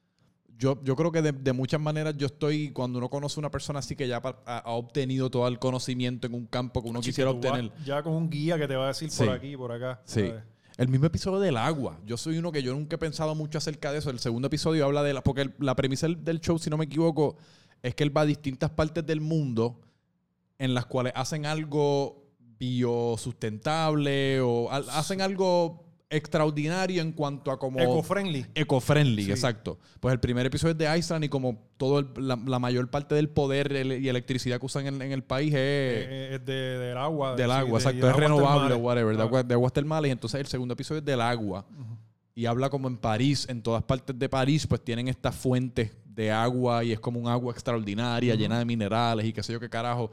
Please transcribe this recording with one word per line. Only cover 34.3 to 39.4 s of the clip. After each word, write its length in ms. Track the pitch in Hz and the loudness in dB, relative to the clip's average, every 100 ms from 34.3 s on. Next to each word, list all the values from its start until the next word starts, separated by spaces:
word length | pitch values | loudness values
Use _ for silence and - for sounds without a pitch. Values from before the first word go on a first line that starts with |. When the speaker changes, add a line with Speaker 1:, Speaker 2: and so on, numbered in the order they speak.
| 127 123 123 | -2 0 -2
Speaker 1:
que 60 | 131 | -4
usan 220 | 147 139 | -4 -4
en, 140 | 139 | -4
en 100 | 135 | -4
el 120 | 135 | -6
país 260 | - 131 151 | -2 0 2
es 60 | 143 | 2
Speaker 2:
Eh, 480 | 135 143 131 113 131 | 2 2 0 0 -4
eh, 260 | 135 131 135 | -8 -8 -8
es 100 | 123 | -6
de, 80 | |
del 440 | 135 131 127 123 123 | -4 -4 -4 -4 -4
agua, 380 | 147 160 135 127 | -2 -2 -2 0
Speaker 1:
del 120 | 123 | 2
Speaker 2:
sí, 40 | |
Speaker 1:
agua, 140 | 131 131 | 2 2
Speaker 2:
de, 40 | |
y 20 | 113 | 2
Speaker 1:
exacto, 300 | 127 123 127 | 2 4 4
Speaker 2:
de 60 | |
Speaker 1:
es 60 | 135 | 6
Speaker 2:
aguas 120 | 151 | 6
Speaker 1:
renovable 300 | 147 139 143 135 | 6 6 6 4
Speaker 2:
termales. 80 | 120 | 2
Speaker 1:
o 80 | 120 | 2
whatever, 280 | 120 110 110 | 2 4 4
de 40 | |
Speaker 2:
Ah. 40 | 113 | 2
Speaker 1:
agua, 180 | 131 | 2